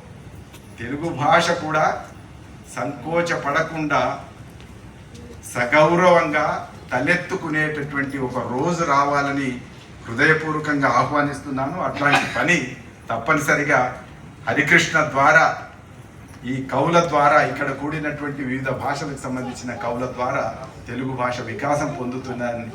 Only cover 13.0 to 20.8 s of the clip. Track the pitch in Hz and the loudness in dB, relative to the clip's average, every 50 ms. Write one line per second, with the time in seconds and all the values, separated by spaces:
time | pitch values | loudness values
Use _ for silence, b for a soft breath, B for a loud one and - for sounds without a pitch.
13 | - - 117 113 - - 151 147 - - 147 147 143 143 135 127 123 123 - - | -8 -6 -6 -2 0 0 0 2 2 2 2 2 2 2 4 4 2 2 -2 -6
14 | - - - - - - - - - 113 120 139 143 151 175 165 - - - 160 | -12 -16 -18 -18 -18 -20 -18 -8 -4 -2 0 0 2 4 4 4 4 4 2 2
15 | 151 - - 139 - - 123 - 92 - - - - - - - - - - - | 0 2 2 4 6 6 8 8 6 4 2 -2 -8 -14 -18 -20 -20 -20 -20 -20
16 | - - - - - - - - - 123 135 131 - - 127 135 151 165 170 170 | -20 -20 -20 -20 -20 -20 -18 -12 -6 -4 -4 -4 -4 -2 0 2 2 4 6 4
17 | 160 147 151 147 147 147 156 147 143 131 135 147 147 139 135 139 143 151 156 156 | 4 4 4 4 6 6 6 6 4 4 0 -2 -4 -4 -4 -4 -4 -4 -4 -4
18 | 151 151 139 139 147 143 135 143 139 127 127 131 131 131 117 101 117 135 147 - | -4 -6 -6 -6 -6 -8 -6 -6 -6 -4 -4 -4 -2 -4 -4 -2 -2 -4 -4 -4
19 | 160 147 139 131 - 127 127 127 123 123 120 - - 127 117 - 120 117 120 123 | -4 -6 -8 -8 -6 -6 -6 -6 -6 -8 -8 -8 -8 -8 -8 -6 -4 -4 -4 -4
20 | 127 113 - 123 127 131 135 131 110 110 - - - - - - | -4 -6 -4 -4 -4 -2 -2 -2 -2 -4 -6 -8 -12 -14 -14 -14